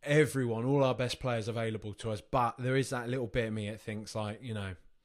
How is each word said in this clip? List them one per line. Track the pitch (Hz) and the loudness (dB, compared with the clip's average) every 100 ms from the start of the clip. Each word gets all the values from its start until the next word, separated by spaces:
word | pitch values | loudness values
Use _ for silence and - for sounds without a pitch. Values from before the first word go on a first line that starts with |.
everyone, | 143 147 139 135 123 113 | 2 6 6 4 0 2
all | 123 143 | 2 4
our | 131 117 | 4 4
best | 123 - | 0 -2
players | 131 117 107 | -2 -2 -2
available | 117 113 107 107 | -2 -2 -4 -6
to | 101 113 | -6 -4
us, | 104 | -6
but | - 131 117 - | -2 0 0 0
there | 123 131 | 0 2
is | 127 | 2
that | 127 120 | -2 -2
little | 131 113 | -2 -2
bit | 127 113 | 0 0
of | |
me | 110 104 | -2 -4
that | 110 | -6
thinks, | - 107 107 113 | -6 -8 -6 -4
like, | 104 107 | -4 -6
you | 127 | -6
know, | 107 98 92 - - | -6 -6 -8 -16 -20